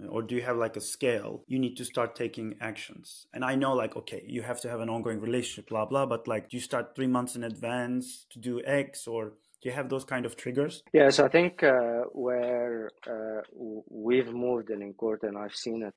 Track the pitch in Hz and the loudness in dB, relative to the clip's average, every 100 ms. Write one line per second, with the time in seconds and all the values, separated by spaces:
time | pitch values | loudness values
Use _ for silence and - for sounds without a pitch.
0 | - 110 113 123 123 117 113 107 - - | -6 -4 -2 -2 0 2 0 -2 -6 0
1 | 131 113 107 107 - 131 123 120 120 - | 2 0 -2 -10 -4 0 0 -2 -4 -2
2 | 117 - 117 117 110 104 110 107 - - | -2 -2 -4 -4 -8 -6 -8 -8 -12 -16
3 | - - - 127 127 135 135 127 110 - | -20 -20 -16 -4 0 2 2 2 0 -4
4 | - 101 104 120 113 120 120 120 113 113 | -10 -12 -8 -8 -6 -6 -6 -4 -4 -2
5 | 113 110 110 123 113 - - 110 107 135 | -2 -4 0 0 -2 -8 -4 -2 0 2
6 | 131 117 120 110 - 123 - 127 113 - | 2 0 0 -2 -2 -8 -2 -2 -2 -2
7 | 131 127 123 120 117 110 117 123 123 127 | 2 2 2 -4 -6 -4 -2 -2 0 -2
8 | 127 - - 123 123 123 135 139 139 - | -4 -12 -16 -8 -4 -4 0 0 0 -6
9 | - 113 107 107 _ _ 127 131 127 135 | -6 -6 -6 -10 _ _ -6 -4 -2 -4
10 | 131 127 123 - 123 123 151 - - 156 | -2 -2 -4 -6 -4 0 0 -4 2 8
11 | 139 139 135 165 175 175 151 127 117 117 | 8 10 8 8 6 6 6 6 4 2
12 | 123 139 123 123 123 123 120 117 110 - | -2 -2 0 2 2 0 0 -2 -6 -10
13 | - 110 110 107 - - 113 107 - 110 | -8 -6 -6 -6 -8 -12 -10 -10 -10 -4
14 | 107 127 120 120 123 120 107 104 101 98 | 4 4 4 0 0 0 0 -6 -6 -2
15 | 113 110 107 101 104 - 120 113 104 | -2 0 -2 -4 -6 -6 -6 -4 -6